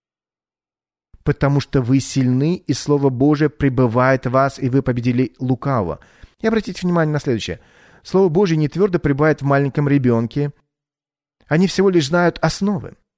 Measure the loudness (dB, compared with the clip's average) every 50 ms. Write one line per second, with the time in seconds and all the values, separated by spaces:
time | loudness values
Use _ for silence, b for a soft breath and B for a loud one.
0 | _ _ _ _ _ _ _ _ _ _ _ _ _ _ _ _ _ _ _ _
1 | _ _ _ _ -4 -4 -2 0 0 0 0 0 -2 0 -2 -2 0 2 2 0
2 | 0 0 -2 0 0 2 2 2 0 0 -2 -4 -4 -6 -6 -6 -2 -2 0 2
3 | 2 0 0 2 2 2 2 2 0 -2 -2 0 -2 -2 2 2 0 2 2 2
4 | 2 2 0 0 -2 -2 0 0 0 0 -2 -4 -4 0 0 0 0 0 -4 -2
5 | -2 -2 0 0 -2 -2 _ -8 -4 -4 -4 -2 -2 -4 -2 -2 -2 -4 -6 -10
6 | b b b b b b b b -4 -2 -2 -2 -4 -6 -10 -6 -4 -2 0 0
7 | 0 0 -2 -4 -2 -2 -4 -4 -4 -8 -12 -12 b b b b b b b b
8 | b -2 0 2 2 2 2 2 2 2 2 0 -2 -2 0 0 -2 0 0 -2
9 | 0 0 0 2 2 0 0 0 0 0 2 2 0 0 -2 -2 0 2 2 2
10 | 2 2 2 2 0 -2 -4 -4 -4 -4 -6 _ _ _ _ _ _ _ _ _
11 | _ _ _ _ _ _ _ _ _ -2 0 2 2 2 2 2 2 2 4 2
12 | 0 2 0 2 2 2 0 0 -4 -4 -2 -2 -4 -4 -4 -4 -8 -12 -18 _
13 | _ _ _